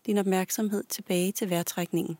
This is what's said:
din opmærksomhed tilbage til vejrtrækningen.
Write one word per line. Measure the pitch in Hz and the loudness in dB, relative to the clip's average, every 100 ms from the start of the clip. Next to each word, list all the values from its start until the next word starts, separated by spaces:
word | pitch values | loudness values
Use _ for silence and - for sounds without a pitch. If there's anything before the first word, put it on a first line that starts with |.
| - | 0
din | 208 | 2
opmærksomhed | 196 185 185 - 214 202 | 4 2 2 0 -2 -2
tilbage | - - - 180 180 | -4 -8 0 2 2
til | - 208 | 0 0
vejrtrækningen. | 175 170 - 170 170 - 160 | 0 -2 -4 -2 -2 -2 -6